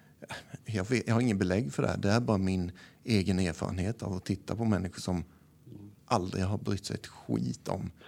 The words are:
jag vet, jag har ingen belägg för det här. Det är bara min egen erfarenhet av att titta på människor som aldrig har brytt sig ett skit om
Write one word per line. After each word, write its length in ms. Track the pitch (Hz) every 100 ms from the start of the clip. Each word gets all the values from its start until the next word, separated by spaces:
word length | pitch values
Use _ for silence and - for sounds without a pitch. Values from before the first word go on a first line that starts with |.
| - - - - - -
jag 260 | - 107 107
vet, 180 | 120 -
jag 60 |
har 60 | 113
ingen 180 | 123 98
belägg 340 | 92 92 139
för 100 | -
det 60 | -
här. 80 | 101
Det 120 | 98
är 100 | 117
bara 180 | 123 101
min 340 | 95 92 90 - - -
egen 340 | - 107 90 92
erfarenhet 640 | 90 - - 92 92 117
av 100 | 101
att 120 | 92
titta 320 | - 95 - 101
på 80 |
människor 360 | 113 104 92 -
som 240 | - 87 80 - - - - - - - -
aldrig 380 | 113 92 98
har 140 | 95 104
brytt 260 | - 101 -
sig 80 | -
ett 100 | -
skit 640 | - - - 123 120 -
om 220 | 95 107 -